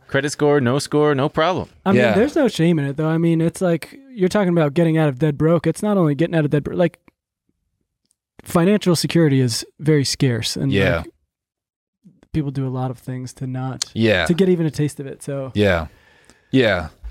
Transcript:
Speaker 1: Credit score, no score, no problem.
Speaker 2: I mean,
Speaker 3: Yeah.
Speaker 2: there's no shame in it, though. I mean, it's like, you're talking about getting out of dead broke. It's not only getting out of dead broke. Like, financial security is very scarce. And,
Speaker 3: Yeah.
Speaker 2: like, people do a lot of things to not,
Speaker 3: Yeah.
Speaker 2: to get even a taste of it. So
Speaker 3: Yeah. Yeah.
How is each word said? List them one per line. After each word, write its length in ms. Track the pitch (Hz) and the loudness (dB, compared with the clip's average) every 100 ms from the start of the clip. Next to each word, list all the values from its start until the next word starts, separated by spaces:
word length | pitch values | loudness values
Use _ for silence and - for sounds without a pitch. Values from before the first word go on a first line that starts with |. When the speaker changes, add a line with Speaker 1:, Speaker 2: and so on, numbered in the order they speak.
| - | -4
Speaker 1:
Credit 240 | 139 143 | -2 -2
score, 300 | - 147 147 | 0 2 2
no 180 | 120 135 | 2 0
score, 380 | - 147 151 139 | -2 0 2 0
no 120 | 147 | -2
problem. 400 | - 160 175 85 _ | 0 0 -2 -8 _
Speaker 2:
I 60 | 190 | 0
mean, 60 | 196 | 2
Speaker 3:
Yeah. 100 | 117 | 4
Speaker 2:
there's 220 | 185 262 339 | 2 0 0
no 100 | 254 | 0
shame 320 | - 165 165 | 2 0 0
in 60 | |
it, 120 | 139 139 | -2 -4
though. 120 | 156 | -2
I 100 | 165 | 0
mean, 220 | 170 165 | 0 2
it's 200 | 165 - | 0 -2
like, 380 | 185 165 - - 269 | -2 -2 -4 -20 -18
you're 200 | 247 185 | -2 0
talking 220 | 208 185 | 2 2
about 220 | 170 147 | 2 2
getting 240 | 143 165 160 | 2 2 2
out 100 | 156 | 0
of 100 | 127 | 0
dead 180 | 156 143 | -2 0
broke. 300 | 156 170 165 | 0 2 0
It's 160 | 156 | -2
not 140 | 214 196 | -2 0
only 180 | 160 | 0
getting 220 | 139 160 170 | 0 0 0
out 80 | |
of 60 | 147 | 0
dead 100 | 147 | 0
broke. 160 | - 180 | -2 -2
Like, 220 | 170 - _ _ _ _ _ _ _ _ _ _ _ _ _ - | -2 -2 _ _ _ _ _ _ _ _ _ _ _ _ _ -20
financial 520 | - 175 175 208 - 160 | -2 2 2 2 2 0
security 440 | - 170 160 135 | 0 2 4 4
is 240 | 127 113 - _ | 2 -2 -10 _
very 260 | 147 151 | 0 2
scarce. 520 | 131 - 139 113 110 - | 0 0 0 0 -4 -4
And, 160 | 139 | -2
Speaker 3:
Yeah. 260 | 98 95 85 | 2 2 0
Speaker 2:
like, 120 | 80 _ _ _ _ _ _ _ _ _ - _ _ | -4 _ _ _ _ _ _ _ _ _ -20 _ _
people 180 | 160 143 | -6 -4
do 160 | 139 131 | -6 -6
a 40 | |
lot 200 | 127 127 | -4 -6
of 80 | 123 | -8
things 340 | - 127 127 | -12 -12 -12
to 120 | - 131 | -12 -10
not, 440 | 127 131 123 - | -8 -8 -10 -10
Speaker 3:
Yeah. 320 | - 110 95 85 | 0 2 2 0
Speaker 2:
to 80 | |
get 140 | 175 185 | 0 2
even 180 | 180 160 | 2 -2
a 40 | |
taste 300 | - 147 - | -2 -4 -6
of 60 | 139 | -14
it. 160 | - | -14
So 300 | - 139 131 | -10 -10 -6
Speaker 3:
Yeah. 320 | 104 101 85 71 - _ _ _ _ _ | 0 2 0 -4 -14 _ _ _ _ _
Yeah. 380 | 131 113 92 82 - - | 2 2 0 -4 -12 -18